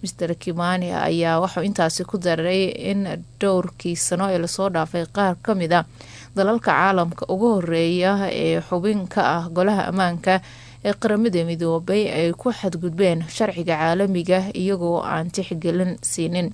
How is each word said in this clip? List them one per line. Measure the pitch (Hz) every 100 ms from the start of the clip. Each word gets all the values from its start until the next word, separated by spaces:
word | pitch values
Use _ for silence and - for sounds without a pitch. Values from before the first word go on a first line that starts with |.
Mister | 190 - 170 165
Kimani | - 170 175 185 175
ayaa | 175 - 165 165 165
wuxuu | 185 180
intaasi | 196 202 165 - 180
ku | 196
daray | 175 165 165 185 190 -
in | 185 202 196 160 170 -
dhowrkii | 202 185 180 - 175 170
sano | - 175 196
ee | 185
lasoo | 170 - 196
dhaafay | 170 160 175 165
qaar | - 202 175
ka | - 208
mid | 165
ah | 175 160 - - - - -
dalalka | 196 233 220
caalamka | 147 180 190 170 170 -
ugu | 190 233 208
horeeya | 170 165 165 180 180 202 196
ee | - 160 165
xubin | 165 180 185 208 180
ka | - 127 165
ah | 170
Golaha | 165 185 208 175
Ammaanka | 185 180 170 190 185 - - - -
ee | -
Qaramada | 208 220 208 226 180 165
Midoobay | 165 170 165 175 196 214
ay | - 170 170
ku | 254
xadgudbeen | 226 196 170 175 165 190 165 160
sharciga | - 214 175 170 156
caalamiga | 160 170 202 185 170 185 190
iyagoo | - 185 196 175 170
aan | - 160 170
tixgelin | 180 180 165 165 170 185 175
siinin. | - - 165 175 175